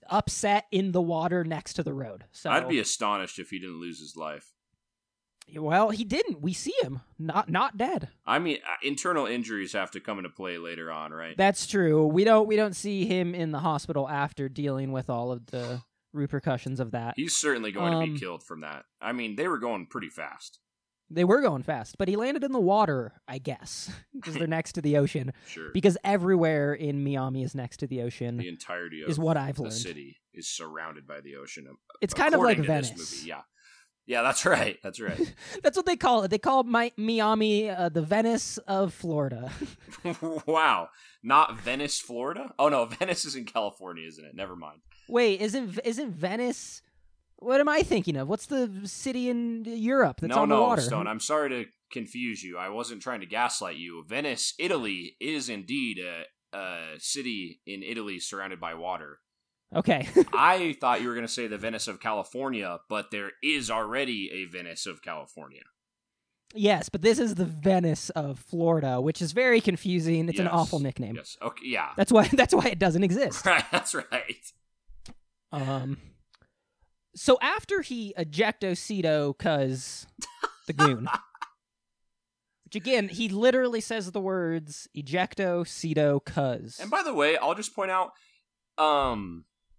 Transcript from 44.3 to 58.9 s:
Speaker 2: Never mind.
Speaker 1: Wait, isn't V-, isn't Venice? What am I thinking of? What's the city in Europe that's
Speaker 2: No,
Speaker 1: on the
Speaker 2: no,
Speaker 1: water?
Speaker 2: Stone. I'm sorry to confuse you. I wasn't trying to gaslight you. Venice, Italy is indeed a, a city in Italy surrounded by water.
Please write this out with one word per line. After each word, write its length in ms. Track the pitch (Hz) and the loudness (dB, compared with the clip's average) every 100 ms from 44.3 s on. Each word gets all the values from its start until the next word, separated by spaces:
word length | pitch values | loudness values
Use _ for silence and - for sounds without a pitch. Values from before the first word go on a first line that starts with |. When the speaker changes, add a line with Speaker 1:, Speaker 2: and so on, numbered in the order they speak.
| 87 | -10
Speaker 2:
Never 200 | 95 87 | -10 -10
mind. 260 | 78 76 _ - - | -14 -16 _ -20 -2
Speaker 1:
Wait, 320 | 240 233 190 | 2 4 2
isn't 280 | 214 262 220 | 0 -2 -6
V-, 120 | 196 | -4
isn't 280 | 240 226 269 | -4 -4 -6
Venice? 720 | 170 180 220 247 175 - - _ _ _ _ _ - | -4 -4 -2 -4 -4 -10 -16 _ _ _ _ _ -8
What 220 | 233 269 | 2 4
am 80 | 294 | 6
I 140 | 311 | 4
thinking 340 | 403 214 180 139 | 4 2 2 -2
of? 120 | 135 | -2
What's 160 | 208 - | -4 -2
the 240 | 277 240 196 | -2 -2 -4
city 440 | 202 - 269 247 247 | -10 -8 -6 -2 -2
in 360 | 240 233 226 220 | -2 -2 -4 -6
Europe 540 | 233 226 269 185 - | -2 2 6 4 2
that's 140 | 165 262 | 0 2
Speaker 2:
No, 80 | |
Speaker 1:
on 60 | - | 6
the 60 | 135 | 6
Speaker 2:
no, 60 | |
Speaker 1:
water? 220 | 247 208 | 6 4
Speaker 2:
Stone. 240 | 120 110 104 | 2 0 -2
I'm 120 | 113 | -4
sorry 300 | - 151 143 | 0 0 0
to 160 | 123 107 _ _ | -2 -6 _ _
confuse 520 | 127 110 123 123 98 | -10 -8 -6 -6 -6
you. 160 | 92 87 | -8 -8
I 100 | 95 | -6
wasn't 320 | 107 117 107 | -6 -8 -8
trying 200 | 127 117 | -8 -8
to 40 | 87 | -4
gaslight 520 | 107 120 - 92 78 | 0 0 0 -6 -8
you. 260 | 85 82 78 | -10 -12 -8
Venice, 460 | 123 147 117 - - | -6 -4 -2 -4 -2
Italy 560 | 175 165 110 92 87 - | -2 0 -2 -6 -10 -8
is 300 | 135 151 123 | -6 -4 -6
indeed 480 | 104 92 139 120 92 | -8 -6 -4 -4 -6
a, 280 | 90 85 - _ _ 98 | -8 -10 -14 _ _ -10
a 440 | 92 87 80 76 | -8 -8 -12 -10
city 640 | - 139 127 104 87 82 - | -8 -6 -6 -6 -8 -12 -12
in 160 | 98 | -10
Italy 380 | 95 113 104 92 | -8 -8 -8 -8
surrounded 400 | - 98 95 87 | -8 -8 -8 -8
by 160 | 85 82 | -10 -8
water. 420 | 87 | -6